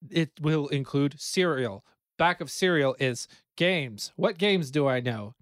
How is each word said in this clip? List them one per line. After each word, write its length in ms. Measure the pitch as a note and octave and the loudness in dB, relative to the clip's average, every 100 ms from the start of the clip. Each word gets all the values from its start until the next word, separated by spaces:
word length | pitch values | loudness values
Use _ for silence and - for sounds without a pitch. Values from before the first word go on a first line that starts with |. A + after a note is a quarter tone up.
| D3 | -6
It 220 | E3 D#3+ - | -2 -2 -2
will 300 | D3+ D#3 C#3+ | 0 0 0
include 500 | C#3+ C3+ C#3+ C#3+ - | -2 -2 0 0 -2
cereal. 640 | - - F3+ C3+ A#2+ G2 - _ _ - | -6 0 0 0 -2 -6 -16 _ _ 0
Back 240 | E3 F3 | 0 0
of 80 | D3+ | -6
cereal 440 | - F#3 E3 C3+ - | 0 2 4 2 2
is 260 | C3 A#2+ - - _ - | -2 -2 -8 -18 _ -2
games. 560 | F3 F3+ C3 G#2 - - | 0 0 -4 -8 -12 -2
What 200 | G#3 E3+ | -2 2
games 340 | G3+ F#3+ C#3+ | 2 2 0
do 160 | D3 C#3 | 0 2
I 140 | B2+ | 2
know? 340 | B2 A2+ G#2 - | -2 -4 -8 -16